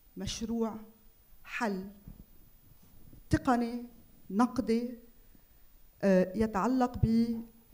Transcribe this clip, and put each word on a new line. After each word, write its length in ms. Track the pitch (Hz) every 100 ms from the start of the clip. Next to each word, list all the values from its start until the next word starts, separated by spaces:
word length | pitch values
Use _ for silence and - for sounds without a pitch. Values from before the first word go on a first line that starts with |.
| _ -
مشروع 640 | 185 - 226 233 226 202 - - - - - -
حل 420 | - - 233 190 196 202 - - - - - - - - - - - - -
تقني 560 | 311 - 240 233 240 240 - - - -
نقدي، 680 | 196 247 240 220 226 240 247 - - - - - - - - - -
آه، 300 | 196 185 185
يتعلق 640 | - 220 214 196 254 247 254
ب، 340 | 226 226 233 226 226 - -